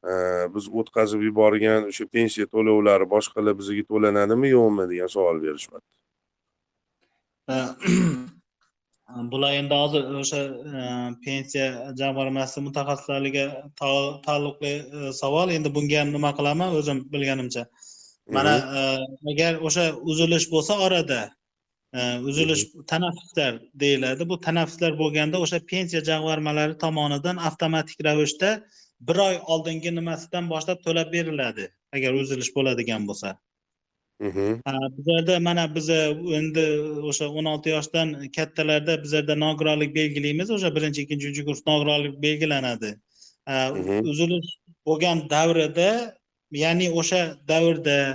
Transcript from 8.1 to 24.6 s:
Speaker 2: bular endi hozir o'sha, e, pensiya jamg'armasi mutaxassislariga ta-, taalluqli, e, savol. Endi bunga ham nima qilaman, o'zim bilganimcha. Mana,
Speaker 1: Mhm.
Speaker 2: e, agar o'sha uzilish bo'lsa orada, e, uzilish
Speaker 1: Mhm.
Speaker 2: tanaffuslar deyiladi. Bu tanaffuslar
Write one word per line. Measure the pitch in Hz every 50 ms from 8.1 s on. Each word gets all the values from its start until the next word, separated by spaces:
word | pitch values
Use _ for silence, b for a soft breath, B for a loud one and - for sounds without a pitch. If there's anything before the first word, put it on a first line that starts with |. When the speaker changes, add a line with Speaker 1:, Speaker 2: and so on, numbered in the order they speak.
| 143 127 127 127 - _ _ _ _ _ _ _ _ _ _ _ _ _ _ _ 123 123 120
Speaker 2:
bular | 120 123 135 143 139 143
endi | 143 143 143 147
hozir | 143 147 147 143 147 135 131 139
o'sha, | 139 139 139 151 143 139 139 135 123 147 151
e, | 143 131 127 123 123 123 123 123 120 120
pensiya | - 139 139 135 131 135 - 139 135 131 131 120 123 139 131 127
jamg'armasi | 139 139 135 135 135 135 131 135 135 131 - 147 143
mutaxassislariga | 143 143 151 139 143 143 135 - - 139 139 139 139 135 139 139 143 147 131 139 147 _
ta-, | - 147 139 139 139 139 143 147 147
taalluqli, | - - 147 147 147 143 143 - 147 143 143 147 143 127
e, | 143 147 143 135 131
savol. | - - 135 143 160 180 185
Endi | 170 160 156 147 139
bunga | 147 147 143 147 151
ham | 147 143 147
nima | 147 147 147 139
qilaman, | 143 143 143 147 160 175 185 175
o'zim | 156 147 147 139 131 - 139
bilganimcha. | 147 147 139 139 135 131 123 123 - 123 120 - B B B B B B B B B B _
Mana, | - 107 131 139 147 147
Speaker 1:
Mhm. | 143 - 131 139
Speaker 2:
e, | 135 135 135 135 131 131 135 135 - - 147
agar | 147 147 165 170 165
o'sha | 160 160 160 156 180 175 160 156 123
uzilish | 127 165 156 156 165 165 170 160 - -
bo'lsa | 165 156 156 156 208 208
orada, | 190 190 185 175 160 139 135 120 107 104 _ _ _ _ _ _ _ _ _ _ _ _ -
e, | 127 123 123 123 123
uzilish | 123 139 139 151 160 160 160 151 -
Speaker 1:
Mhm. | - _ 170 147
Speaker 2:
tanaffuslar | - 160 160 180 175 170 165 - - - 170 147 131 117 - - -
deyiladi. | _ 143 143 143 139 131 131 127 131 131 170 170
Bu | 185 170
tanaffuslar | - 175 165 170